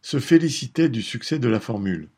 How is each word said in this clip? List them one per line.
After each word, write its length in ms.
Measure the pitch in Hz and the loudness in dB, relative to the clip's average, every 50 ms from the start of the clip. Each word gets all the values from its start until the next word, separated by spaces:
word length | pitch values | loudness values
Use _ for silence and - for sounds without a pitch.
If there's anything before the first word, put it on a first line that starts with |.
se 160 | - - - 143 | -6 -2 -2 -2
félicitait 680 | - - 165 165 165 160 131 - - 123 _ - 165 160 | 4 4 4 4 4 0 -2 -4 -6 -6 _ 2 2 2
du 120 | 120 113 | 2 -2
succès 380 | 101 - - 120 - - 156 151 | -4 -4 -8 -8 -4 -4 -2 0
de 100 | 127 120 | 2 2
la 120 | 110 107 | 2 0
formule. 480 | - - 113 101 98 98 90 82 78 - _ | 0 -2 -4 -2 -2 -2 -2 -4 -6 -12 _